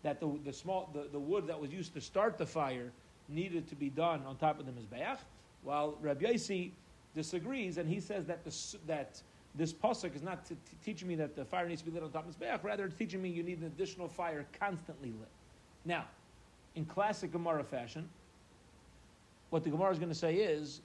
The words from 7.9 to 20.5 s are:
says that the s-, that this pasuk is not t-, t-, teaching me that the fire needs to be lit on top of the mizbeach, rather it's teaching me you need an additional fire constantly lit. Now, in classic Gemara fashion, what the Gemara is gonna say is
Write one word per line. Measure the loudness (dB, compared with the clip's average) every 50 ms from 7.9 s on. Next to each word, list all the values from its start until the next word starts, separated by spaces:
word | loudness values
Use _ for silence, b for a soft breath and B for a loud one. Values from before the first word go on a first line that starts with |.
| 0 0
says | 0 -2 -2 -2 0
that | -2 -4 -4 -4
the | -8
s-, | -6 -6 -6 -6 -8 -10 -2 -2
that | 0 0 -2 -4 -8 -16 -18 B B B B B 0
this | 0 0 0
pasuk | 0 4 4 4 4 4 0 -4 -4
is | -4 -4
not | -4 -4 -6 -6 -10
t-, | -12
t-, | -12 -12 -18 -20 -10 -6
teaching | -6 -6 -4 -2 -2
me | 0
that | 2 0 0 0
the | -6 -6
fire | -2 0 0 2 0
needs | -2 -4
to | -4 -4
be | -4
lit | -4
on | -4 -2
top | -4 -4 -6 -6
of | -8 -6
the | -2
mizbeach, | 0 0 0 0
rather | 0 0 0 0
it's | -2 0
teaching | -2 -2 -2 0 -2
me | 0 0
you | 0 0 0
need | -2 -2 -2
an | -4
additional | -6 -2 -2 -2 -2 -2 -6 -6 -6
fire | -2 -2 -2 0 0 -2 -4 -8 -4 -2
constantly | 0 0 0 -2 -6 -8 -10 -8 -8 -8
lit. | -8 -8 -10 -14 -18 -20 -20 -20 -20 -20 -20 -20 -20 -10 -2
Now, | 0 0 0 0 -6 -12 -20 -20 -20 -20 -20 -20 -20 -20 -20 -20 -12 -4
in | -4 -4
classic | -2 2 4 4 4 4 2 -2 -2
Gemara | -2 0 2 2 2 2 2
fashion, | 0 -2 -4 -4 -4 -6 -8 -8 -8 -12 -20 -20 -20 -20 -20 -20 -20 -20 -20 -20 -20 -20 -20 -20 -20 -20 -20 -20 -20 -20 -20 -20 -20 -20 -20 -8 2
what | 2 2 4
the | 4
Gemara | 4 6 6 6
is | 6 4
gonna | 2 0 0
say | 2 2 4 6 6
is | 6 6